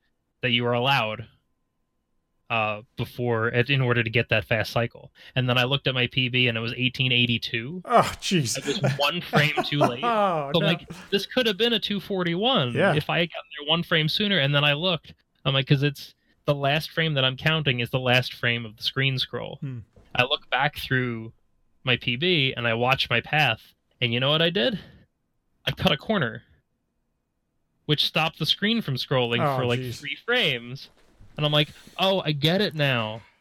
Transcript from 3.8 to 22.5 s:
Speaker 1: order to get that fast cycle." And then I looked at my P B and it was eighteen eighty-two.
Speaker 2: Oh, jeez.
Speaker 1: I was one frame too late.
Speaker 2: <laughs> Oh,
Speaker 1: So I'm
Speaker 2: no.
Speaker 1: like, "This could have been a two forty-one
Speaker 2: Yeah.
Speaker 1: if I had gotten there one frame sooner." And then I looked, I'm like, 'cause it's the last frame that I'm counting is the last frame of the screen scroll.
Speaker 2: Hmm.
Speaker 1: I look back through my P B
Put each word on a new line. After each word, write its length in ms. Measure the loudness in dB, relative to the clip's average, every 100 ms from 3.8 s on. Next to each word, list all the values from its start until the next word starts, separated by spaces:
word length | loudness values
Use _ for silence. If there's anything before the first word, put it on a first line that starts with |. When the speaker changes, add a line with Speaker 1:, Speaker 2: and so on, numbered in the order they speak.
Speaker 1:
order 200 | 4 2
to 60 | 2
get 220 | 0 2
that 160 | 0 2
fast 260 | -2 0
cycle." 400 | -2 -2 -6 -20 -20 -6 -2
And 100 | 2
then 120 | 2
I 60 |
looked 220 | 2 0 0
at 60 |
my 140 | 0 0
P 240 | 0 0
B 180 | 2 2
and 80 | 0
it 60 |
was 100 | -4
eighteen 380 | -2 -2 -2 0
eighty-two. 680 | 2 2 0 -2 -6 -6 -10
Speaker 2:
Oh, 260 | 2 2 2 -2
jeez. 340 | -2 0 0 -2
Speaker 1:
I 100 | -4
was 300 | 0 0 0
one 220 | 0 -2
frame 320 | 0 2 4 2 -2
too 140 | 2
late. 220 | 2 2
Speaker 2:
<laughs> 0 |
Oh, 460 | 0 2 2 0 0
Speaker 1:
So 60 | 2
I'm 40 |
Speaker 2:
no. 20 | 2
Speaker 1:
like, 220 | 0 -4 -18 -4
"This 160 | -2 0
could 200 | 0 0
have 120 | 2
been 160 | 2
a 40 | 2
two 220 | 0 -4
forty-one 720 | -2 -2 0 0 2 2 2
Speaker 2:
Yeah. 220 | 2 4
Speaker 1:
if 160 | 2 2
I 80 | 0
had 100 | -2
gotten 200 | -4 -14 -8
there 100 | 0
one 140 | 0
frame 260 | 2 2 2
sooner." 300 | 2 2 2
And 160 | 2
then 100 | 4
I 80 | 2
looked, 400 | 2 0 -2 -6 -20 _ _
I'm 80 | -2
like, 140 | 0 2
'cause 160 | 2
it's 320 | 2 -2 -10 _ _ _ -4
the 80 |
last 360 | 0 0 0 -2
frame 240 | -4 -2
that 100 | 0
I'm 140 | 0 0
counting 420 | 0 0 0 -2
is 80 | -2
the 100 | -2
last 360 | 2 2 2
frame 320 | -4 -2 -2 -6
of 100 | -10
the 60 |
screen 360 | -6 -2 0 -2
scroll. 380 | -4 -8 -10 -10
Speaker 2:
Hmm. 160 | -12 -12 -16 -20 -6
Speaker 1:
I 100 | -2
look 260 | 0 -2 -2
back 260 | -2 0 -4
through 560 | -2 -2 -2 -6 -12 -18 _ _ _ _
my 120 | -2 -2
P 200 | -2 -2
B 360 | 0 2 0